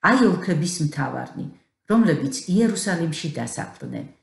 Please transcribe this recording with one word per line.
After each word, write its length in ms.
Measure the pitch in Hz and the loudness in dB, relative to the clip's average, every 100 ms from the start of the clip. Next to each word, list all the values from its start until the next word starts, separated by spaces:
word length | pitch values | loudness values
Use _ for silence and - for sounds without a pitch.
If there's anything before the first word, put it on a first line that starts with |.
| 185 | 4
აი 100 | 262 220 | 6 4
ოლქების 460 | 175 - 156 170 - 151 | 4 0 0 0 -2 -4
მთავარნი, 600 | 143 131 127 127 - 143 - _ _ _ | -2 -6 -6 -10 -10 -12 -14 _ _ _
რომლებიც 460 | 226 214 147 139 - - | 4 4 4 0 -6 0
იერუსალიმში 760 | 185 226 - 202 170 165 151 156 | 2 2 0 -2 -2 -2 -4 -6
დასახლდნენ. 720 | 143 117 - - - 123 117 113 _ | -6 -8 -8 -12 -12 -12 -10 -12 _